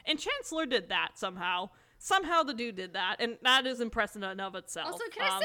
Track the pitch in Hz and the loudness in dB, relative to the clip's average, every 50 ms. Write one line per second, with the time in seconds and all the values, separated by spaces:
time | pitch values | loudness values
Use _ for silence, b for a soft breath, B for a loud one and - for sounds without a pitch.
0 | - - 311 302 - 440 571 554 - - 320 320 320 247 262 214 175 - 190 170 | -2 -2 -2 0 0 -2 -2 -2 -4 -4 -2 -2 0 2 0 0 0 0 0 0
1 | 165 - - - 208 185 185 185 175 180 180 180 190 196 b b b b b b | 0 -2 -4 -4 -6 -6 -4 -4 -2 0 0 -2 -2 -4 b b b b b b
2 | - - 403 392 359 302 339 330 311 277 254 226 240 233 196 190 185 180 165 - | 0 2 2 2 4 4 4 4 4 2 0 -4 -4 -4 -4 -6 -8 -6 -4 -2
3 | 180 185 208 - 233 233 226 - - 254 262 269 254 262 254 233 240 220 - 233 | 0 0 0 0 -2 -2 -2 2 4 6 6 6 6 4 0 -2 -2 0 0 0
4 | 208 202 - 208 196 190 190 190 196 190 190 185 - - - 170 - - - 349 | 0 0 -2 -4 -6 -6 -4 -4 -6 -6 -6 -8 -10 -8 -6 -6 -4 -4 -4 -6
5 | 466 381 - - 381 392 381 381 | -6 -6 -4 -2 0 0 2 2